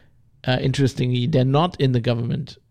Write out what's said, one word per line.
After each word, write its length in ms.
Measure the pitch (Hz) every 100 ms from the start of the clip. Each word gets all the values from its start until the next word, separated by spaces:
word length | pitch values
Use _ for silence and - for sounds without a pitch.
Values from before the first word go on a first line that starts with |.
| _ _ _ _ -
uh, 120 | 127
interestingly, 680 | - 131 131 - 123 123 120
they're 180 | 127
not 360 | 127 143 180 -
in 120 | 135
the 80 | 123
government 580 | 123 117 117 123 - - _